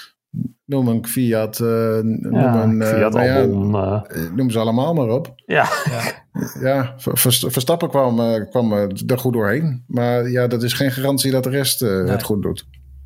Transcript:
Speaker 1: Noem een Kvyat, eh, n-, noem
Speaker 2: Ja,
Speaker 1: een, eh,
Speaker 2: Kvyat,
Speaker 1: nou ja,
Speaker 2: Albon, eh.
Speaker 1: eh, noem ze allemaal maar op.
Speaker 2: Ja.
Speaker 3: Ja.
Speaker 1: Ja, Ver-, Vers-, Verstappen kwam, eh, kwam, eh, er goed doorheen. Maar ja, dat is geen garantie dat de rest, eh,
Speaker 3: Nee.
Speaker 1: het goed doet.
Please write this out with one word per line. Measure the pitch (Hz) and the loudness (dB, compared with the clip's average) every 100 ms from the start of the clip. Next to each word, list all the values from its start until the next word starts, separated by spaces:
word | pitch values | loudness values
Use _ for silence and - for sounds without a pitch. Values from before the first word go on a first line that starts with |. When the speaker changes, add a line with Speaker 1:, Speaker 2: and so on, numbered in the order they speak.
| - _ _ - - - - | -20 _ _ -8 -8 -10 -4
Speaker 1:
Noem | 139 123 | 0 2
een | 113 | 0
Kvyat, | 117 131 123 110 110 - | -2 -2 0 0 -2 -2
eh, | 117 | 0
n-, | 113 113 110 110 110 | 0 0 0 0 -2
noem | - - | 0 2
Speaker 2:
Ja, | 127 117 | 4 4
Speaker 1:
een, | 110 110 | 2 2
eh, | 110 | 2
Speaker 2:
Kvyat, | 110 107 | 2 2
Speaker 1:
nou | 117 127 | 4 4
ja, | 135 | 4
Speaker 2:
Albon, | 127 101 101 104 | 2 2 0 0
eh. | 95 104 - | 0 -2 -4
Speaker 1:
eh, | 85 82 | -8 -6
noem | 101 131 | -2 0
ze | 113 | 0
allemaal | 110 117 147 | 0 2 2
maar | 165 117 | 0 2
op. | 123 - - - | 0 -4 -12 -2
Speaker 2:
Ja. | 151 - 294 - | 2 2 0 -4
Speaker 3:
Ja. | 120 113 - _ - - 135 | -4 -6 -10 _ -8 -8 -4
Speaker 1:
Ja, | 131 139 127 - | 0 0 -2 -6
Ver-, | - - | -4 0
Vers-, | 131 120 - | 2 2 0
Verstappen | 127 127 170 160 | -2 0 0 0
kwam, | 139 127 117 | 2 2 2
eh, | 117 113 98 | 2 0 0
kwam, | 127 113 | 0 2
eh, | 104 101 95 113 | 2 0 -2 -2
er | 123 | 0
goed | 127 | 0
doorheen. | 117 101 127 165 123 - | 0 0 0 -2 -4 -4
Maar | 123 120 123 123 | -2 0 0 0
ja, | 123 120 | 0 0
dat | 120 | 0
is | 120 | -2
geen | - 139 | -2 -2
garantie | 127 135 139 135 | -2 -2 0 0
dat | 131 | 0
de | 127 | 0
rest, | 139 131 - | 0 -2 0
eh, | 117 | 0
Speaker 3:
Nee. | 95 90 | 0 0
Speaker 1:
het | 101 | 0
goed | - 107 | -2 -2
doet. | 85 92 - - - - | -2 -6 -10 -20 -20 -20